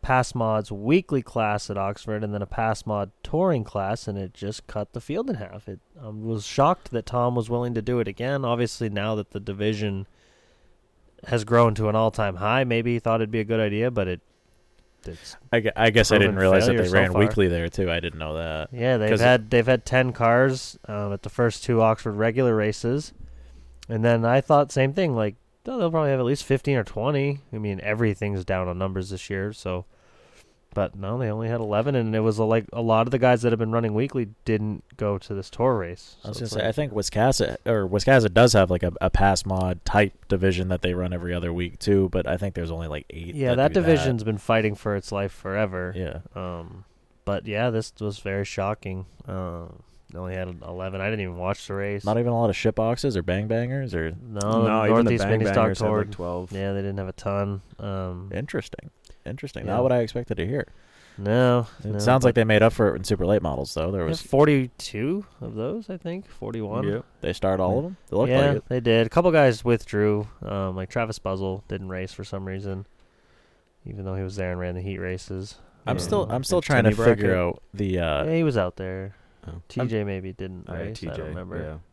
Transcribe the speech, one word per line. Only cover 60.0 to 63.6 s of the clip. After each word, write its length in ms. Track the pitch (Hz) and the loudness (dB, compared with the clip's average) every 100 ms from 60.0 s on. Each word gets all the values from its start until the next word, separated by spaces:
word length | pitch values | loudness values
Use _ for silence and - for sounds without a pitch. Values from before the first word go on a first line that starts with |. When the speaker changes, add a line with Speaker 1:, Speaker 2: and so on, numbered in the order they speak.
| 117 - 123 110 | 0 -4 -6 -4
Speaker 2:
to 100 | 87 | -2
hear. 180 | 135 - - _ _ - - | -4 -6 -12 _ _ -20 -8
Speaker 1:
No, 480 | 101 113 123 123 117 - | 0 4 6 4 0 -8
Speaker 2:
It 80 | 107 | -6
Speaker 1:
no, 80 | 104 | -2
Speaker 2:
sounds 240 | 107 127 | 4 6
like 100 | 127 | 6
Speaker 1:
but 80 | 120 | 4
Speaker 2:
they 40 | 110 | 6
made 180 | 107 | 6
up 100 | 110 | 6
for 180 | - 107 | 6 2
it 40 | 67 | 2
in 80 | |
Super 240 | 95 104 90 | -2 0 4
Late 160 | 104 | 2
Models, 280 | 85 65 | 2 -2